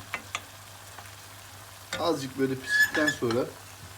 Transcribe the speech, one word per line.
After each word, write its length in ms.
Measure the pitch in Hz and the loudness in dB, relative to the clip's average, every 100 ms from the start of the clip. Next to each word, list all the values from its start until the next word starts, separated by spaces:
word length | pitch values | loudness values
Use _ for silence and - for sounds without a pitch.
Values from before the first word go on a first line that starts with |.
| - - - - - - - - - - - - - - - - - - - - | -8 -8 -6 -10 -10 -16 -16 -16 -16 -14 -14 -14 -16 -16 -16 -16 -16 -16 -8 0
Azıcık 400 | 165 147 135 139 | 2 2 0 2
böyle 160 | 135 131 | 2 2
piştikten 520 | - 880 - - 151 | 4 6 6 6 4
sonra 380 | - 123 113 - - - - - | 4 4 4 2 -2 -14 -14 -14